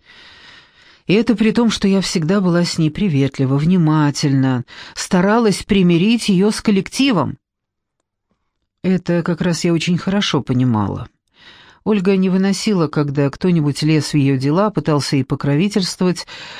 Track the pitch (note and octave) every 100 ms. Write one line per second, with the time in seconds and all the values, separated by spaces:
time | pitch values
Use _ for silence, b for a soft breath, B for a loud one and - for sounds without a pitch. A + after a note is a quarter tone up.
0 | B B B B B B B B B B
1 | B G3 A#3 G#3 A3+ A3 A#3 - G3 G3
2 | F3+ F#3 D#3 G3+ F3+ E3+ F3 - D#3 D3+
3 | G3+ C3+ C3+ - C3 C#3 D#3 F#3 D#3 D#3
4 | D3 C#3 D3 C3+ C3 B2+ - B B B
5 | - F3+ G3 A3+ A3 F3+ - G3+ F3 E3+
6 | G#3 A#3 - F3+ G#3 - - G3 F#3+ -
7 | C4+ F#3+ A#2 - _ _ _ _ _ _
8 | _ _ _ _ _ _ _ _ F3+ F#3
9 | - E3+ E3 E3 F3+ D#3+ F3 E3 - F3
10 | - G3+ G3 D3 - B2 B2+ A2 G2 F#2+
11 | A2+ _ _ B B B B B F#3 G#3+
12 | F#3 G3 F#3 F#3+ G3 F#3+ - F#3+ D3+ D#3+
13 | C#3+ C#3 C#3 - F#3 E3+ D3 C3+ D3+ D#3
14 | D3 D3+ C#3 C#3 C3+ E3 G#3 - D#3+ D3
15 | - C#3+ C3 C#3 C#3 C#3+ G3+ G#3 F3 -
16 | F#3 F3 - B B